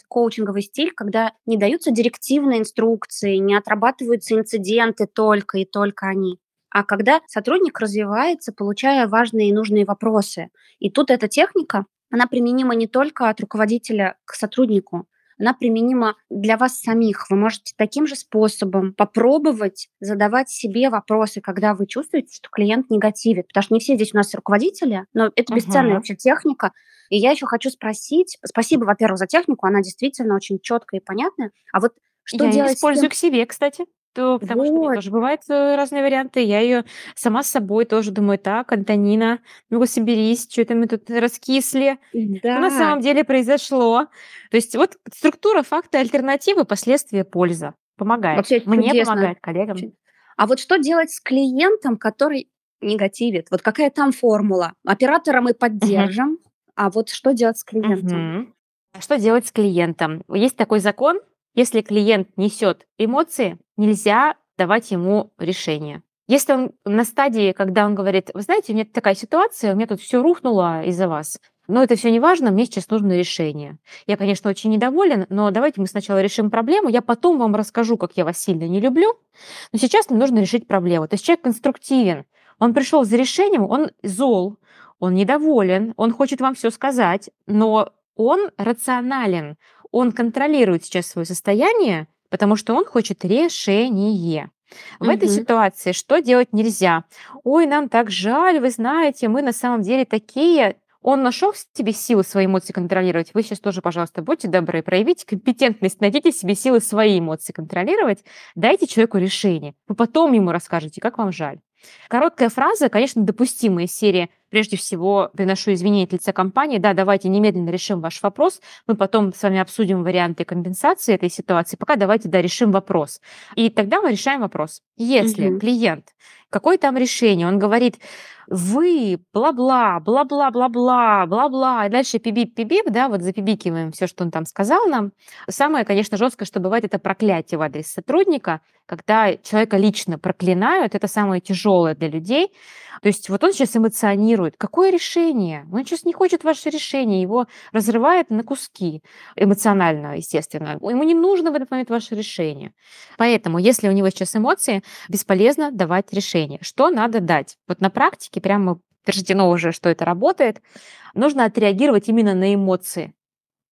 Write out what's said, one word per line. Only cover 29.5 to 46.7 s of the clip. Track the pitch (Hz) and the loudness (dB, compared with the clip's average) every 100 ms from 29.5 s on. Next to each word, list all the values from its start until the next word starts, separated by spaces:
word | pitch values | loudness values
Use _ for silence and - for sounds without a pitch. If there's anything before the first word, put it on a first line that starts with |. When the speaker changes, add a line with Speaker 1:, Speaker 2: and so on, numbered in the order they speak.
| 254 190 | -2 0
Speaker 1:
она | 202 | 0
действительно | 190 - 277 - 226 196 | -2 -4 -6 -4 -2 -2
очень | - 196 | -2 -8
четкая | - 233 - 190 | -4 -6 -4 -10
и | |
понятная. | - 196 339 - 214 - - | -8 -6 -6 -6 -10 -12 -4
А | 190 | -2
вот | 233 - _ _ | -2 -4 _ _
что | - 240 | -10 0
Speaker 2:
Я | 240 | 2
ее | |
Speaker 1:
делать | 214 269 262 | 4 2 2
с | 302 | 0
тем | 285 294 | 2 0
Speaker 2:
использую | |
к | |
себе, | - 339 240 240 | 0 0 0 -2
кстати. | - 285 285 349 _ _ | -4 -4 -4 -14 _ _
То, | - 254 247 | -4 -2 -2
потому | 196 233 | -2 -2
что | 294 320 | 0 0
у | |
меня | 302 | 0
Speaker 1:
Вот. | |
Speaker 2:
тоже | 226 196 | -2 -4
бывают, | 220 247 302 - | -2 -2 -4 -2
э, | 285 285 285 | 0 0 0
разные | 277 285 | -2 -2
варианты. | 277 269 262 262 | 0 -2 -2 -2
Я | 220 208 | 0 2
ее | 240 240 233 - - | 2 0 -2 -16 -20
сама | - 240 226 | -4 -2 0
с | 285 | -2
собой | 269 196 214 | -4 0 0
тоже | 233 220 214 | 2 0 -2
думаю: | 202 202 196 | 0 0 0
"Так, | 190 214 254 | -2 -4 -2
Антонина, | 220 196 208 202 220 226 233 - - _ | -4 0 2 2 2 2 -2 -8 -20 _
ну-ка | 226 240 | 0 0
соберись, | 247 220 226 220 233 - | 0 0 2 2 0 -2
че | - | -2
это | 226 | 0
мы | 233 233 | 0 0
тут | 220 - | -4 -4
раскисли? | 233 240 - - 269 254 269 269 269 _ 240 214 190 233 | -2 -2 -4 -2 -2 0 0 0 -2 _ -6 -4 -4 -2
Что | 247 | 0
на | 370 | 0
Speaker 1:
Да. | |
Speaker 2:
самом | 269 311 294 | 2 2 2
деле | 247 294 | 2 2
произошло?" | 302 262 240 285 - 269 233 233 302 - - - - | 2 0 2 0 0 0 2 2 -2 -10 -20 -20 -2
То | 233 | -2
есть | 233 233 | 0 0
вот | 370 - - | -2 -2 -20
структура, | - 302 - 415 381 | -2 0 2 2 2
факты, | 262 311 - 294 | 0 -4 -2 -2
альтернативы, | 254 285 262 285 - 392 | 0 0 0 -2 0 0
последствия, | 254 | 0